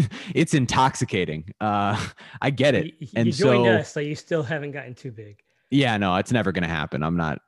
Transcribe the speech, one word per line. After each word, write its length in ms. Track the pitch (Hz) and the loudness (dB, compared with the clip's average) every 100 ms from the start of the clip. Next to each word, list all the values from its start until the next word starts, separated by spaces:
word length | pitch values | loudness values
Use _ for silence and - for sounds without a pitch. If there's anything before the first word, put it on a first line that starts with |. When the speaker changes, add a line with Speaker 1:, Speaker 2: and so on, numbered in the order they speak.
| 120 | 4
Speaker 1:
<laughs> 240 | - - - | -2 -4 -2
it's 180 | 165 | 2
intoxicating. 1000 | 151 117 - 131 - 120 101 82 78 90 - | 2 0 2 2 0 -4 -2 -2 -6 -10 -6
Uh, 400 | 107 104 101 104 92 - - - | -2 0 0 -2 -6 -12 -18 -4
I 100 | - | -4
get 240 | 127 143 107 | 2 2 2
it. 80 | 165 | -2
Speaker 2:
Y-, 60 | - | -10
y-, 60 | 139 113 | -6 0
Speaker 1:
And 100 | 117 | 0
Speaker 2:
you 60 | |
joined 320 | 131 131 120 120 | 2 4 6 6
Speaker 1:
so 60 | |
Speaker 2:
us, 200 | 110 110 | 4 0
so 80 | 151 | -6
you 140 | 147 | -6
still 300 | 151 - 170 | -6 -4 -4
haven't 280 | 131 156 143 | -2 -6 -6
gotten 220 | 139 127 | -10 -14
too 180 | 123 131 | -14 -14
big. 280 | 110 104 104 _ _ - | -14 -18 -20 _ _ 0
Speaker 1:
Yeah, 260 | 139 127 104 | 2 4 2
no, 180 | 98 90 | 2 2
it's 160 | - | 2
never 200 | 120 95 | 2 2
gonna 160 | 90 82 | 0 -2
happen. 360 | 80 78 71 | -4 -4 -2
I'm 140 | 78 87 | 0 0
not, 240 | 80 67 | -2 -4